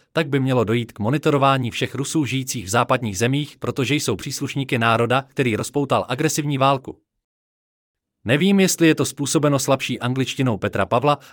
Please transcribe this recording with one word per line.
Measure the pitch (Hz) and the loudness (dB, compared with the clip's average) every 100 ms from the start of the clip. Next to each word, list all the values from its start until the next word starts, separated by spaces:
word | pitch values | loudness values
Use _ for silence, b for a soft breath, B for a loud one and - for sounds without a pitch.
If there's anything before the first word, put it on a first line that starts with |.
| b | b
tak | - 160 | -4 0
by | 139 | 0
mělo | 131 127 | 2 2
dojít | 104 120 113 | 2 0 -2
k | - | -4
monitorování | 104 151 156 143 135 135 123 | -2 0 2 2 4 2 -2
všech | - 131 123 | -4 -4 -4
Rusů | 135 160 123 | -4 -2 -2
žijících | 135 131 123 90 | -2 -4 -6 -2
v | |
západních | 113 123 131 113 95 | 0 2 0 0 0
zemích, | 120 139 147 - | 0 0 -4 -8
protože | - 120 123 147 | -6 -2 0 0
jsou | 143 104 | -2 -4
příslušníky | 147 - 139 139 131 123 | -6 -8 -6 -4 -2 0
národa, | 113 113 117 127 135 | 2 2 2 0 -2
který | - 127 104 | -2 0 0
rozpoutal | - 143 139 117 - | -2 -2 0 0 0
agresivní | 131 156 - 147 135 | -2 -2 -2 -2 0
válku. | 135 135 135 - _ _ _ _ _ _ _ _ _ _ _ _ 101 | 2 0 -4 -18 _ _ _ _ _ _ _ _ _ _ _ _ 0
Nevím, | 147 190 196 | 2 4 4
jestli | 175 - 165 | 4 4 4
je | 151 | 4
to | 131 | 0
způsobeno | - 139 160 147 139 | -4 -2 0 2 2
slabší | - 135 - 117 | 0 0 -2 -4
angličtinou | 120 131 127 - 131 101 | -2 -2 -2 0 -2 0
Petra | 98 101 98 | -2 -2 0
Pavla, | 120 143 143 B | 0 2 0 B